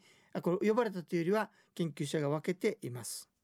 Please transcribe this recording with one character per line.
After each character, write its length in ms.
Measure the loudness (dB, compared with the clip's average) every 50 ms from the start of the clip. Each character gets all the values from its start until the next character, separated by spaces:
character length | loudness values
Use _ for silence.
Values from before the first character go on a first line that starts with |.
| _ -20 _ _ _ _
あ、 100 | -8 -2
こ 160 | 0 0 0 2
れ 80 | 4 4
呼 40 | 4
ば 120 | 4 2
れ 60 | 0
た 120 | -2 -6 -6
と 120 | -2 0
い 20 |
う 20 | 0
よ 40 | 2
り 60 | 4
は 200 | 2 2 0 -2 _ _ _ _ -4
研 180 | -4 -4 -4
究 140 | -2 -4 -4
者 160 | -2 0 0
が 80 | 0 2
分 120 | 0 0
け 160 | 0 -2 -2
て 200 | 0 0 -2 0 -2
い 80 | -8 -10
ま 140 | -8 -8 -10
す。 260 | -10 -10 -12 -14 _ _ _